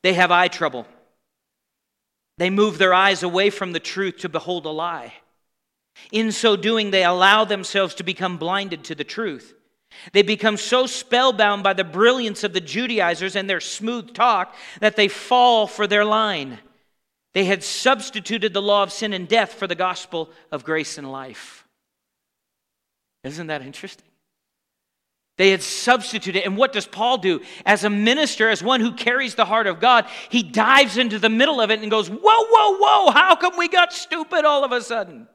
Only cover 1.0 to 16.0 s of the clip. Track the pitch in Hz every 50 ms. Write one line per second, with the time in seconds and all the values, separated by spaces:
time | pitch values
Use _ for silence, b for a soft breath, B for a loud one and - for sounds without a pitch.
1 | _ _ _ _ _ _ _ _ _ _ _ _ _ _ _ _ _ _ _ _
2 | _ _ _ _ _ _ _ - 170 185 190 202 208 214 170 160 196 185 180 185
3 | 190 196 196 - 175 180 175 185 196 208 202 - 190 180 170 165 - - - 190
4 | 196 185 - - - 180 156 160 - 175 180 175 147 156 156 156 165 175 165 147
5 | 120 113 - - _ _ _ _ _ _ _ _ _ _ _ _ _ _ B B
6 | B B - 214 226 220 - - - 226 202 185 165 220 226 220 214 202 196 190
7 | 180 175 180 180 185 196 208 214 220 185 208 190 180 - - 202 196 175 - -
8 | 180 180 180 - 185 180 180 160 160 170 185 196 202 196 175 151 - - 165 147
9 | 143 - - 202 226 196 147 123 - - _ _ _ _ _ _ _ B B B
10 | B B - 202 202 202 214 - 208 220 208 196 - - 240 254 262 254 - -
11 | - _ 233 247 254 269 220 202 214 202 202 202 190 196 190 185 185 165 156 185
12 | 214 233 254 262 240 214 196 - 208 202 170 185 170 143 139 214 247 240 240 208
13 | 180 170 170 160 185 190 - 202 190 196 190 165 - - - - 208 226 247 240
14 | 185 - - - 233 247 220 185 185 - B B B B B B 208 214 208 -
15 | 208 196 - - - - 247 247 247 247 233 220 214 - - - 208 196 208 208